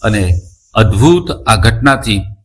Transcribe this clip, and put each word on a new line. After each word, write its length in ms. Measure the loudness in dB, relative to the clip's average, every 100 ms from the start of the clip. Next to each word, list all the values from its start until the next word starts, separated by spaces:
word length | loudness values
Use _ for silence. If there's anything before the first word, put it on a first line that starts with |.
અને 380 | -2 -2 0 -2 -4 _ _
અદ્ભુત 560 | 0 0 4 4 2 0
આ 260 | -8 -2 0
ઘટનાથી 640 | 0 0 0 0 -2 -4 -4 -14